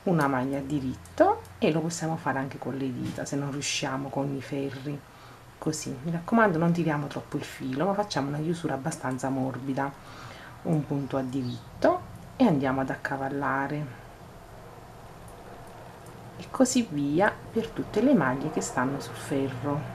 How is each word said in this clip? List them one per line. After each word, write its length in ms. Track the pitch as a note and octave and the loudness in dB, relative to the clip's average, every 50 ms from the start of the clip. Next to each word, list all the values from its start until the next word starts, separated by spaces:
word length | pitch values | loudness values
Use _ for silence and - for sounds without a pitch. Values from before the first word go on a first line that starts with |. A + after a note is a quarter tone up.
| - | 4
una 220 | - F3+ D#3+ D3 C#3 | 4 4 6 6 6
maglia 300 | C#3 B2+ B2 C3+ C#3 C#3 | 4 2 2 2 0 -2
a 40 | |
diritto 840 | C#3 C3+ D3+ D3 B2+ C3 B2+ - - - - - D#4 F#4+ G#4+ A4+ - - - - | -2 0 -2 0 0 -2 -4 -4 -8 -14 4 6 8 8 8 2 0 -12 -6 2
e 140 | - G3 | 2 4
lo 100 | D3+ E3 | 4 4
possiamo 360 | D#3 E3+ E3+ - E3 D#3+ D#3+ D#3+ | 2 0 -2 -2 -2 -2 -2 0
fare 220 | - D3 B2+ C3+ | 0 0 0 0
anche 180 | C3 - - C#3 | 0 -2 -4 -6
con 180 | - - - | -6 -4 -4
le 160 | C3+ C3+ C3 | -2 -2 -2
dita 340 | B2 B2 B2+ B2 - - - | -2 -2 -4 -4 -4 -4 -4
se 100 | - - | -2 -2
non 160 | C#3 C#3+ C#3+ | -2 -2 -2
riusciamo 580 | C3 D3 C#3 - - - - C#3 C3 C3 C#3 C3+ | -4 -4 -2 -2 -2 -2 -2 -2 -2 -2 -4 -2
con 260 | - C#3+ C3+ C#3+ C#3 | -2 -2 0 0 -2
i 60 | C#3 | -4
ferri. 580 | B2 - - C#3 C#3 C#3 B2 C3+ C3 C#3+ C#3+ D3 - - - - - - - - - - - - | -4 -4 -4 -2 -2 -4 -4 -6 -6 -6 -6 -6 -8 -14 -20 -20 -20 -20 -20 -20 -20 -20 -16 -4
Così, 400 | - D#3+ D#3 - - C3+ C3+ B2+ C3 | -2 -2 -2 -2 -4 -6 -8 -6 -4
mi 80 | E3 | -4
raccomando, 460 | E3+ E3+ E3+ - - A#3 A3 G#3 E3+ D#3 | -4 -4 -2 2 6 6 6 6 6 6
non 140 | E3+ E3+ | 4 4
tiriamo 360 | E3+ E3+ E3+ E3 D3+ D3 D3 C#3+ | 4 4 4 2 2 0 -2 -2
troppo 300 | - - B2 - - D3 | -4 -6 -8 -4 -4 -4
il 60 | - | -4
filo, 420 | - - - - C3 C3 C3+ D#3 | -4 -10 -6 -4 -4 0 0 2
ma 80 | G3 G3 | 2 2
facciamo 340 | G3+ G#3 G#3 - D3+ C#3 C#3 | 0 0 0 0 -2 0 0
una 120 | C#3+ D3 | 0 -2
chiusura 340 | D#3 D#3+ F3 E3+ - D3+ C#3 | 0 0 -2 0 0 -2 -2
abbastanza 560 | C3 C3 E3 D#3+ - - C3 C3 B2+ - C3+ | 0 -2 -4 -4 -2 -4 -4 -2 0 0 0
morbida, 600 | C3+ C3+ C3 C3 B2+ B2 B2+ C3+ C3 C3+ C3+ C#3 C#3 - - - - - - - - - - - - - - | 0 0 0 0 -2 -4 -4 -2 0 0 0 -2 -4 -8 -16 -16 -16 -14 -14 -14 -14 -14 -16 -16 -16 -8 -2
un 220 | - E3 D#3 C#3 | 2 2 2 2
punto 320 | - D3 C#3 C#3 B2+ - C#3 | 0 -2 -2 -2 0 0 -2
a 40 | |
diritto, 920 | C3 B2+ B2 C#3 B2+ B2 A#2+ A#2 - - - - - C#4+ F4 F4+ - - - - - - - | -2 0 -2 -2 -2 -2 -4 -6 -10 -12 -12 2 4 4 4 4 0 -8 -14 -14 -16 -16 2
e 100 | - C4 | 4 6
andiamo 360 | A#3 E3 C#3 C3+ C3+ C3 C3 | 6 8 6 4 2 2 2
ad 80 | C3+ C3+ | 0 -2
accavallare, 1120 | D3 - - - C#3 C3+ C3+ C3+ C#3 C#3+ C#3+ C3 C3 C3+ C#3 C#3 D3 D3 D3+ C3 A#2 G#2+ - - - - - - - - - - - - - - - - - - - - - - - - - - - - - - - - - - - - - - - - - - - - - - - - | -2 -4 -4 -4 -4 -2 -2 -2 -2 0 0 0 2 0 0 0 -2 -4 -4 -6 -8 -12 -16 -18 -18 -18 -18 -18 -18 -18 -18 -18 -18 -18 -16 -16 -16 -18 -18 -18 -18 -18 -18 -18 -18 -16 -16 -16 -16 -16 -16 -16 -16 -14 -16 -16 -16 -16 -16 -16 -16 -16 -16 -16 -16 -16 -16 -14 -12 -12
e 100 | - - | -14 -8
così 340 | - - C4 B3+ - C4 A3+ - | 4 4 4 6 6 2 2 2
via 420 | D3+ D3 C#3+ C#3+ D3 D#3+ G3 G#3+ - - - - | 0 0 0 2 4 6 6 6 4 0 -12 -4
per 180 | - A3+ - - | -2 -2 -2 -2
tutte 320 | - - C#3+ - - G3+ | -4 -6 -6 0 2 4
le 120 | A3+ C4+ D4 | 6 8 8
maglie 380 | G#3 D3 B2+ B2+ C#3 C3+ D#3 | 8 6 6 2 2 -2 -2
che 100 | D#3 - | -2 -2
stanno 380 | G3 - - - B2 C3 C#3 C#3 | -4 -2 0 0 0 2 0 -2
sul 160 | - - - | -6 -8 -10
ferro 680 | - - - D3+ C#3 C3+ C3+ C3 B2 A#2 D3 C#3+ D3 D3+ - - | -10 -6 -2 0 0 0 0 -2 -4 -2 -2 -2 -2 -2 -4 -8